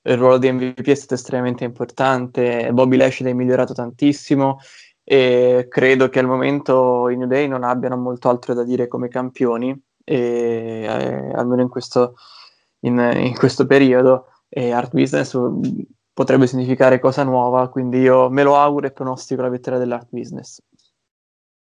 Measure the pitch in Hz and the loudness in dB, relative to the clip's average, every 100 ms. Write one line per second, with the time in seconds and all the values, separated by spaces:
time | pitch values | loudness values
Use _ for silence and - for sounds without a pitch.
0 | - 127 127 127 131 127 127 127 131 131 | -2 2 4 4 4 0 -4 -4 0 0
1 | - 123 - 131 123 123 123 113 120 - | -2 -8 -4 -4 -4 -4 -8 -8 -10 -2
2 | 135 131 123 127 123 120 120 123 131 131 | 0 0 -2 -2 -2 -2 0 2 4 4
3 | 131 - 127 123 127 127 127 127 120 120 | 2 0 -4 -2 0 0 0 -4 -10 -2
4 | 143 143 - 139 135 135 - - - _ | 0 0 -2 0 0 -2 -12 -20 -20 _
5 | - 135 127 123 123 123 123 - 131 131 | 0 2 4 4 4 2 0 0 2 4
6 | 131 131 127 131 135 143 143 131 127 123 | 2 2 0 0 -2 -2 0 2 2 2
7 | 123 123 127 131 147 131 123 127 123 127 | 0 -2 -2 -2 -2 -2 -4 -2 -4 -4
8 | 123 123 127 123 - 123 120 123 120 123 | -6 -4 -2 -2 -2 -4 -2 -2 -4 -6
9 | 123 127 127 127 123 117 127 135 _ _ | -6 -6 -8 -2 -2 -2 -4 -8 _ _
10 | - 139 120 120 117 113 113 113 107 117 | -6 -2 -2 -2 -2 -4 -6 -8 -6 -4
11 | 131 131 135 127 120 123 123 127 - 127 | -4 -6 -6 -4 -2 0 -2 -4 -4 0
12 | 123 120 - - - _ _ _ 123 123 | -2 -4 -20 -20 -20 _ _ _ -2 0
13 | 120 117 127 123 131 - 131 139 139 127 | 0 0 -2 0 -2 0 2 4 4 4
14 | 131 127 - _ _ - 123 120 135 - | 4 2 -2 _ _ -6 -4 -2 -2 -2
15 | 135 147 131 127 123 - - - - _ | 0 -2 -4 -4 -4 -4 -6 -6 -12 _
16 | _ - - 131 127 127 127 127 131 127 | _ -4 0 2 2 0 -2 2 4 4
17 | 135 131 135 127 123 127 127 131 127 127 | 2 0 0 0 0 0 -2 -4 -2 2
18 | 131 127 127 131 143 143 147 143 139 - | 4 4 4 4 4 4 4 0 -4 -6
19 | 131 127 - 127 127 123 123 127 123 120 | -8 -8 -8 -6 -4 -6 -4 -4 -4 -6
20 | 120 123 120 135 - - _ _ _ _ | -10 -14 -12 -14 -16 -20 _ _ _ _
21 | _ _ _ _ _ _ _ | _ _ _ _ _ _ _